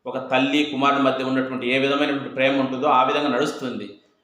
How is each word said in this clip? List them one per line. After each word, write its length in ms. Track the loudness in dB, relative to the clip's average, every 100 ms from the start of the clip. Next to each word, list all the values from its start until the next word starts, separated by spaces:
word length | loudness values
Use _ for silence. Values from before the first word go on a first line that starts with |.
| -10
ఒక 260 | -8 0
తల్లి 320 | 0 2 2
కుమారుడి 380 | 0 2 2 4
మధ్య 220 | 2 0
ఉన్నటువంటి 500 | -2 -2 -2 -4 -2
ఏ 40 | 0
విధమైనటువంటి 520 | 0 0 0 -2 -6
ప్రేమ 300 | 0 2 2
ఉంటుందో 280 | 0 0 2
ఆ 160 | 4
విధంగా 240 | 4 2 0
నడుస్తుంది. 720 | 0 0 -4 -8 -8 -10 -16 _ _